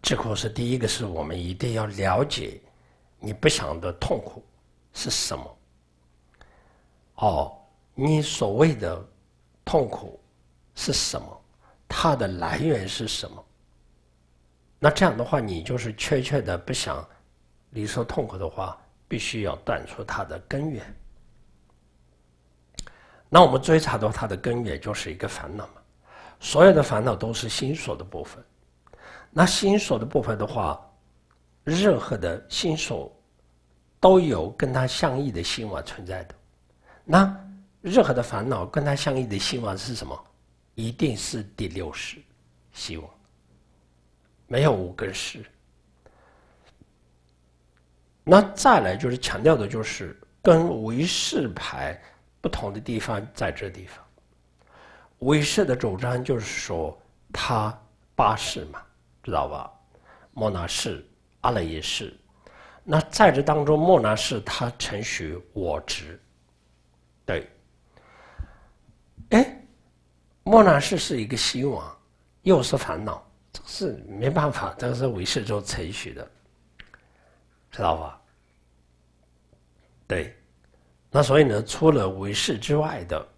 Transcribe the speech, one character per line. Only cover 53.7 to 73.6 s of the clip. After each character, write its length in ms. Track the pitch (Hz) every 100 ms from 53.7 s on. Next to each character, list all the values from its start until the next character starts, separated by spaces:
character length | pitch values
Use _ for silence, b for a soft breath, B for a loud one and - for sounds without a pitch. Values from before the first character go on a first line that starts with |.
| 90
方。 180 | 92 - - _ _ _ _ _ B B B B B _
唯 240 | 127 151
识 200 | 147 -
的 120 | 170 123
主 200 | 117 95
张 280 | 123 123
就 140 | 127 123
是 80 | 104
说 520 | - - 85 78 - _ _ _
它 460 | - - 117 107 - - _ _ -
八 180 | 110
识 300 | - - - 76
嘛， 160 | - - _ _ _
知 80 | -
道 160 | 82 67
吧？ 220 | 73 - - _ b b b b
末 160 | - 110
那 180 | 92 85
识、 400 | - - 76 - _ _ _
阿 80 | 127
赖 100 | 113
耶 220 | 82 80
识。 340 | - - 113 - _ B B B B B
那 160 | - 156
在 280 | - - 208
这 120 | 135
当 220 | 143 151
中， 140 | 143 151
末 220 | 170 175
那 160 | 107 110
识 240 | - 117
它 320 | - - 120 -
承 240 | - 104
许 360 | 107 - 78 87 -
我 260 | - 87 76
执， 380 | - - 80 87 _ _ _ _ _ _ _ _ _ _ -
对。 200 | 85 - _ _ _ _ B B B B B B B B B _ _ _ - -
哎， 280 | 220 262 - - _ _ _ _ _ _ _
末 200 | - 220
那 180 | 202 147
识 180 | 139 180
是 220 | - 139
一 60 | 107
个 100 | 117
希 280 | - 123
望， 320 | 139 85 - - _ _ _ _
又 180 | 185 175
是 160 | 123 131
烦 260 | - 90
恼， 220 | 107 - - _ _
这 100 | -